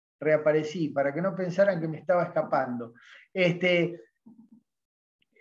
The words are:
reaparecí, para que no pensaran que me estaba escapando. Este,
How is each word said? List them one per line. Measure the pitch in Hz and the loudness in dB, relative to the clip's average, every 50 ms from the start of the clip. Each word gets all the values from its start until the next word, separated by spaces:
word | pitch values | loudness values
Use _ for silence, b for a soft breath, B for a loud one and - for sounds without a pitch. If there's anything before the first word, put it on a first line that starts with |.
| _ _ _ _ | _ _ _ _
reaparecí, | 143 156 156 151 151 156 151 156 151 151 - 180 156 131 | 0 2 2 4 4 2 2 2 0 -2 -4 -4 -4 -2
para | 139 139 139 139 139 | -2 -2 -2 0 -2
que | 165 | -2
no | 180 196 170 | -4 -4 -4
pensaran | 180 185 170 170 190 202 202 185 165 | -4 -4 -2 0 2 2 2 2 0
que | 160 | -4
me | 160 151 156 | -6 -6 -4
estaba | - - 180 175 160 | -2 0 2 2 0
escapando. | - - 160 160 - 156 139 131 123 120 120 117 - B B B B B B B B - | 0 -2 -4 -2 0 0 0 0 -2 -4 -8 -8 -12 B B B B B B B B -2
Este, | 190 180 175 175 175 180 180 180 175 165 170 170 - - _ _ _ _ - - - - _ - - _ _ _ _ _ _ _ _ _ _ _ _ _ _ _ _ | 2 2 2 2 2 2 2 2 2 2 0 -4 -8 -16 _ _ _ _ -20 -20 -20 -20 _ -20 -20 _ _ _ _ _ _ _ _ _ _ _ _ _ _ _ _